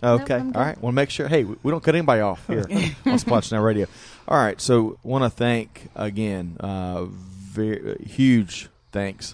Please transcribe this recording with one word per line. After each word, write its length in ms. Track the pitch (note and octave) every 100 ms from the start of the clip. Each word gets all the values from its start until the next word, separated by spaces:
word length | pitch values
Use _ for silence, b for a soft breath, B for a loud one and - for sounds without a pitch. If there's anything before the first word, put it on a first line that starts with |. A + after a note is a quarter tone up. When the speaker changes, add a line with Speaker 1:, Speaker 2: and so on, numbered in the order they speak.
Speaker 1:
No, 120 | A#2+ A#2
Speaker 2:
Okay. 200 | - B2
Speaker 1:
I'm 120 | C3
Speaker 2:
All 40 |
Speaker 1:
good. 60 | A#2
Speaker 2:
right. 220 | C#3+ -
Wanna 140 | A#2+ C3
make 140 | C#3
sure. 180 | - C#3+
Hey, 160 | D#3
we, 120 | G2+ A2
we 80 | C3+
don't 120 | E3
cut 120 | D#3+ E3
anybody 260 | D3+ A2+
off 260 | G2+ F#2 -
here 180 | A2+ G2
Speaker 1:
<laughs> 360 | - D#3+ C#3+ C4+
Speaker 2:
on 140 | B3
Splash 320 | A#2+ A#2 -
Now 100 | A2
Radio. 260 | A2 G#2 F#2+ B B B -
All 100 | D3+
right. 220 | G#2+ F#2
So 380 | - A#2+ A2 -
wanna 260 | A#2 C3+ A#2+
thank 600 | - A#2+ A#2 G#2+ - - -
again, 600 | G#2 G2+ G#2+ F#2+ F2 E2+
uh, 440 | G2 F#2+ F2+ F2+ F2+
very, 920 | F#2+ F#2 F#2+ G2 G2+ G#2+ G#2+ G#2 - -
huge 640 | - C3 A#2 F#2 - - _ _
thanks. 420 | G2+ G2 F#2+ -